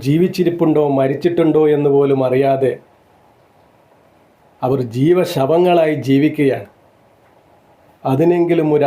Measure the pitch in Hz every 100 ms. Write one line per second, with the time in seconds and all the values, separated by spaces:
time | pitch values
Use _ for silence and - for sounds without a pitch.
0 | 123 156 185 185 170 170 160 151 147 135
1 | 135 147 175 170 160 151 151 147 143 139
2 | 143 139 127 131 139 131 127 - - _
3 | _ _ _ _ _ _ _ _ _ _
4 | _ _ _ _ _ _ 127 135 123 120
5 | 147 180 175 147 135 165 180 170 156 147
6 | 123 139 151 151 139 113 104 _ _ _
7 | _ _ _ _ _ _ _ _ _ _
8 | 135 135 170 175 170 170 151 147